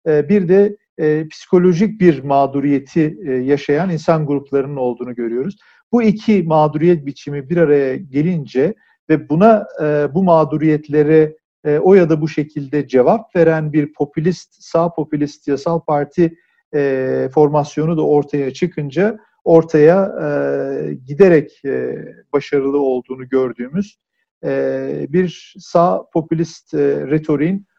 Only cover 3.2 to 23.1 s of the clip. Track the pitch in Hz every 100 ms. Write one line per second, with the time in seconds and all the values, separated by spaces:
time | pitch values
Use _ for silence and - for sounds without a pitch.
3.2 | 170 127 131 143 - 147 190 160 - 160
4.2 | 147 143 143 139 135 139 127 120 123 120
5.2 | 117 117 156 - _ _ _ 240 220 214
6.2 | - 202 165 156 151 147 170 170 139 -
7.2 | - 143 131 170 156 143 135 131 139 135
8.2 | 160 175 135 123 160 220 _ _ - 156
9.2 | - 156 220 214 - - 151 147 147 151
10.2 | 185 165 156 151 156 151 151 147 147 160
11.2 | 156 - _ _ 151 147 185 196 165 156
12.2 | 156 - 147 147 135 147 131 127 127 220
13.2 | - 180 160 160 151 151 147 - 143 -
14.2 | 160 170 - _ - 165 170 170 147 147
15.2 | 147 - - 139 170 170 - 147 147 -
16.2 | 165 165 _ _ _ 151 139 135 131 131
17.2 | 131 143 151 151 143 - 156 165 151 147
18.2 | 143 147 135 131 175 - 147 139 208 220
19.2 | _ _ - 165 160 156 151 185 196 -
20.2 | 151 143 143 139 135 139 151 143 127 143
21.2 | 190 165 143 _ 139 127 123 - - -
22.2 | _ 143 - 143 135 143 139 127 123